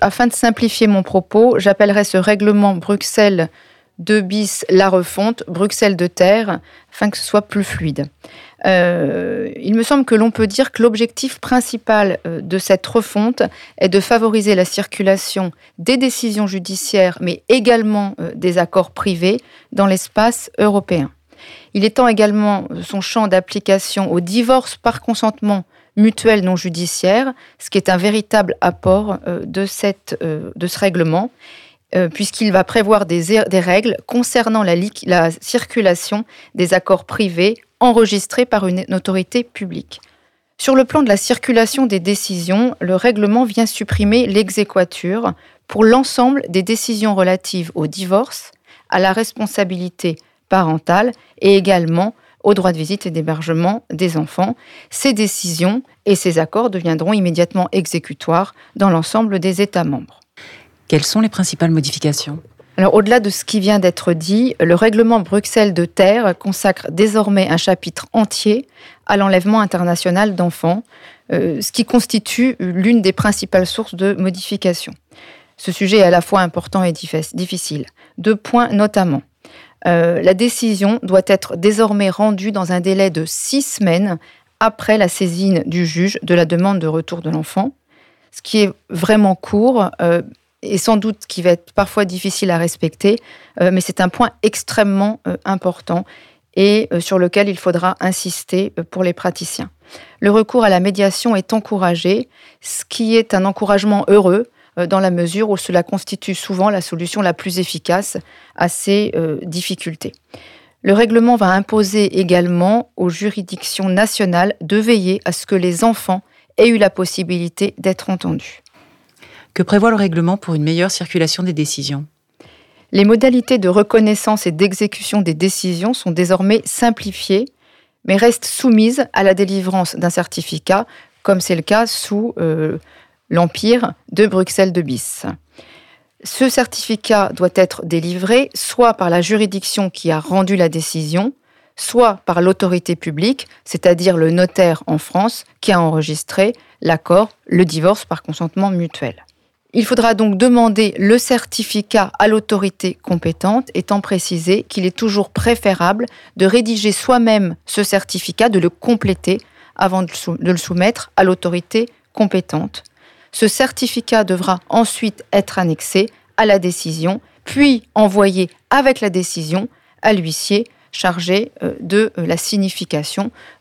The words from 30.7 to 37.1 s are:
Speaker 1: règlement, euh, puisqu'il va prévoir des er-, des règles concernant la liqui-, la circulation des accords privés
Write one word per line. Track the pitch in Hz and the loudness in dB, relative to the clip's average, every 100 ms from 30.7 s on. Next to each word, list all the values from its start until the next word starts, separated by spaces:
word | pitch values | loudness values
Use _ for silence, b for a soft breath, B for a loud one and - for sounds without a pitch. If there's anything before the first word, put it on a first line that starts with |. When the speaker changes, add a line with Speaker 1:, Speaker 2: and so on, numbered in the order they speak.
| - | -2
Speaker 1:
règlement, | 202 170 160 160 233 B B B B B _ | 0 2 2 0 -2 B B B B B _
euh, | 185 175 | -2 -2
puisqu'il | - 208 - 214 | -2 -6 -2 0
va | 190 | 2
prévoir | 180 226 202 214 185 | 2 0 2 2 2
des | 175 165 | -2 2
er-, | 220 208 | 2 2
des | 185 | 0
règles | 175 185 226 - - | 2 2 2 -4 -4
concernant | 240 247 247 226 220 | -2 0 0 0 0
la | 196 170 | 0 0
liqui-, | 202 - - | -2 -6 0
la | 175 165 165 | 2 2 -2
circulation | - 247 - - 196 175 - 208 233 B B - | -6 -4 -2 0 0 0 -2 -6 -8 B B -4
des | 175 | 0
accords | 185 - 190 | 0 2 0
privés | - | 0